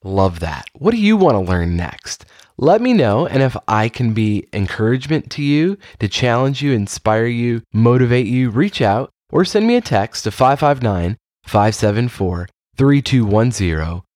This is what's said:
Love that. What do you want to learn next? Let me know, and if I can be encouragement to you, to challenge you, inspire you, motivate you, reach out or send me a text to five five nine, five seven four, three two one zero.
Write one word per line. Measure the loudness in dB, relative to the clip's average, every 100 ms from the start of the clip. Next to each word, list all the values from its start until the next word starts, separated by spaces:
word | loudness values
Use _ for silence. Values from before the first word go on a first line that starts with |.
| -4
Love | 0 0 0
that. | -8 -10 -14
What | -4 -2
do | 2
you | 2 4
want | 4 4
to | 2
learn | 0 0 -2
next? | -6 -10 -16 -16 -18 _ _ -2
Let | 2 2
me | 2
know, | 2 2 0 0
and | 0
if | 0 -2 -2
I | -2 -2
can | -2 -2
be | 0 0 -2 -4
encouragement | -6 -4 -2 0 -2 -2 -4 -4
to | -6
you, | -2 0 0 -4 -12 -6
to | -6
challenge | -2 0 2 0 -2
you, | -2
inspire | 0 -2 -4 0 0 0
you, | -2 -2 -4 -4
motivate | 2 4 4 4 2 0
you, | 0 0
reach | 0 -2 0
out | 0 0 -4 _ _
or | -2
send | 0 2 2
me | 0
a |
text | 0 -2 -2 -6
to | -8
five | 0 0 2
five | 0 0
nine, | -2 -2 -4 -6 _ _
five | -2 2 2 2
seven | 0 0 -4
four, | -4 -4 -4 -10 _ _ 0
three | 2 2
two | 2 0 2
one | 2 0
zero. | 0 -2 -2 -4 -8 -12